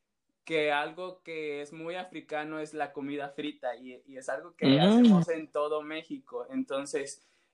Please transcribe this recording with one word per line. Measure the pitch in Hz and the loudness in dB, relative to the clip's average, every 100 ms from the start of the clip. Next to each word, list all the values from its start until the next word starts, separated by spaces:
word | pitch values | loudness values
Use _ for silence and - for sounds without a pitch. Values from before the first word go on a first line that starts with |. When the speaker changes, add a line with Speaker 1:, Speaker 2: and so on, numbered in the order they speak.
| _ _ _ _ - | _ _ _ _ -4
Speaker 1:
que | 160 151 | 0 2
algo | 147 156 160 185 180 | 0 -2 -6 -12 -12
que | - 160 151 143 | -12 -8 -6 -8
es | 147 | -10
muy | 160 165 180 | -12 -10 -8
africano | 180 160 - 151 151 156 | -10 -12 -8 -6 -6 -8
es | 156 | -8
la | 151 143 | -6 -6
comida | 147 139 143 139 | -6 -8 -6 -8
frita | - 147 143 123 117 | -8 -8 -6 -8 -8
y, | 127 127 - | -12 -18 -18
y | 131 | -12
es | 135 | -8
algo | 135 170 - | -8 -8 0
que | 135 | 4
Speaker 2:
Mm. | 143 | 6
Speaker 1:
hacemos | 180 233 240 185 165 | 8 8 10 8 6
en | 160 156 | -2 -4
todo | 147 151 156 | -4 -2 -2
México. | 151 156 156 139 - 120 120 | -4 -10 -10 -12 -10 -10 -6
Entonces, | 131 131 139 143 147 139 - _ _ _ | -4 -4 -4 -4 -4 -6 -10 _ _ _